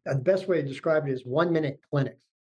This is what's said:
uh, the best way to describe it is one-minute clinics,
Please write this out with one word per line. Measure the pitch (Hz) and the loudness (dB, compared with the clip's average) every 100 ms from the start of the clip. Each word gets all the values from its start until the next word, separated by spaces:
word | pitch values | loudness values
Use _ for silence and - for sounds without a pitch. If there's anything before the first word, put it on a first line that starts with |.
| - | -4
uh, | |
the | 139 | -2
best | 127 190 185 | 2 2 2
way | 170 | 0
to | 139 | -2
describe | 135 165 156 143 | -4 0 0 0
it | |
is | 127 123 | -4 -2
one-minute | 135 175 165 151 - - | 0 2 2 -2 -6 -4
clinics, | 143 123 - _ _ _ | -2 -2 -4 _ _ _